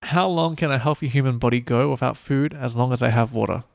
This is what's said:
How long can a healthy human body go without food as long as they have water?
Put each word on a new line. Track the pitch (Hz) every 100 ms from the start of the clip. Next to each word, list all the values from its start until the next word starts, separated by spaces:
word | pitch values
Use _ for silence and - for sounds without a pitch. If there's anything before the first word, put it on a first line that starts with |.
How | - 165 190
long | 170 165 160
can | 156
a | 135
healthy | 147 147 139
human | 135 131 120
body | 120 120
go | 120 120 143
without | 135 127 -
food | - 139 151
as | 143 123
long | 117 127
as | 123
they | 120
have | 117 113
water? | 117 104 92 -